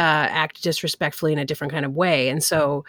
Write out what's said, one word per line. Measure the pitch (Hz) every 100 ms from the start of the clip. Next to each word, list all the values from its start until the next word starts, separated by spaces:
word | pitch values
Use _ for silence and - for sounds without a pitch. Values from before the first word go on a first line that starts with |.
| 165 151 143
act | 160 151 -
disrespectfully | 175 156 165 - 151 - 156
in | 147
a |
different | 139 151 143
kind | 151
of | 139
way. | 143 180 147 131
And | 147
so, | 147 160 143 143